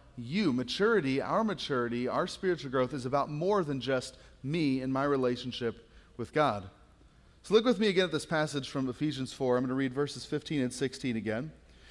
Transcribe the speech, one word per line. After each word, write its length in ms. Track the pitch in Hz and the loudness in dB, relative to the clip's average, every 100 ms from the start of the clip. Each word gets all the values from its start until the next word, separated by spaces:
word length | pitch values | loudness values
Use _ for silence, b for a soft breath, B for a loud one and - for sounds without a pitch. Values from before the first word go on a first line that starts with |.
| - - | -18 -14
you. 380 | 120 175 196 | -4 0 2
Maturity, 640 | 123 123 - 208 220 139 131 | 2 0 0 2 4 2 0
our 240 | 104 170 | 0 0
maturity, 640 | 220 175 - 131 120 120 123 | 0 -2 -2 -2 0 -2 0
our 180 | 120 180 | 0 -2
spiritual 440 | - 185 165 139 | -2 -2 -2 0
growth 240 | 131 127 | 0 0
is 100 | 147 | -2
about 260 | 123 143 135 | -2 0 0
more 320 | 151 180 202 | -2 2 2
than 180 | 156 135 | 2 -2
just 360 | 117 131 - b b b | 0 -2 -2 b b b
me 380 | 131 170 151 131 | -4 0 2 2
and 100 | 131 | 0
my 100 | 131 | 0
relationship 840 | 143 139 127 123 127 113 120 - b b b - | 2 2 2 0 -4 -4 -4 -4 b b b -10
with 160 | 113 | -2
God. 300 | 151 143 104 95 - - - b b b b | 2 2 0 -6 -16 -20 -20 b b b b
So 120 | - | 2
look 100 | 208 | 4
with 160 | 233 196 | 4 4
me 80 | 220 | 4
again 160 | 180 | 4
at 80 | 185 | 2
this 140 | 151 - | 0 -2
passage 420 | 160 151 143 127 | 0 0 -2 -4
from 200 | 143 131 | -2 -4
Ephesians 440 | 120 151 131 131 | -2 -2 -2 -6
four. 240 | - 135 123 | -2 2 2
I'm 80 | |
gonna 100 | 127 | 2
read 180 | 131 135 | 0 -2
verses 320 | 127 143 127 | 0 -4 -4
fifteen 360 | - 147 - 151 | -6 -6 -2 -2
and 120 | 123 | 0
sixteen 440 | 123 135 135 135 113 | 0 -4 -2 -2 -2
again. 340 | 107 110 151 - B B B | -2 -4 -6 -12 B B B